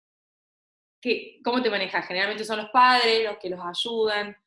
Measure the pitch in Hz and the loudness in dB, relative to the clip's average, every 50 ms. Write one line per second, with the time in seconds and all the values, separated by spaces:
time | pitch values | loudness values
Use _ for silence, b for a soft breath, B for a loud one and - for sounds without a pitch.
0 | _ _ _ _ _ _ _ _ _ _ _ _ _ _ _ _ _ _ _ _ | _ _ _ _ _ _ _ _ _ _ _ _ _ _ _ _ _ _ _ _
1 | - 247 220 - - - - - - 240 247 254 240 220 202 196 190 185 202 175 | -2 -2 -2 -2 -4 -10 -16 -8 -4 -2 0 0 0 0 0 -2 -2 -2 -2 -4
2 | - - 180 185 196 202 214 208 214 208 220 214 214 - - 254 247 254 254 247 | -4 -2 -2 -2 -2 -2 -4 -6 -6 -6 -6 -6 -4 0 4 6 6 6 6 6
3 | 233 226 226 226 220 208 202 - - 180 180 180 175 175 175 - - 233 233 226 | 4 2 2 2 0 -2 -4 -6 -8 -8 -8 -8 -8 -6 -6 -4 -4 -4 -2 0
4 | 220 214 208 208 202 202 208 - _ | 0 0 0 -2 -4 -6 -10 -16 _